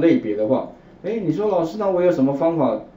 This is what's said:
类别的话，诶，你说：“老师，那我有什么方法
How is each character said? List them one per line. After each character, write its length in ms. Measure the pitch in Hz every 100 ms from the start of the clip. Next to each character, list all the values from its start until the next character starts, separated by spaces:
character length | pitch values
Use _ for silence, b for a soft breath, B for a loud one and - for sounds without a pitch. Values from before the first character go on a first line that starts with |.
| 160
类 120 | 127
别 180 | 113 104
的 100 | 110
话， 240 | 120 - B B -
诶， 180 | 185 226
你 80 | 170
说 160 | 160 208
：“老 140 | 185
师， 140 | 165 214
那 100 | 196
我 140 | 175
有 80 | 180
什 100 | 139
么 120 | 135
方 240 | 139 165 160
法 220 | 127 110 -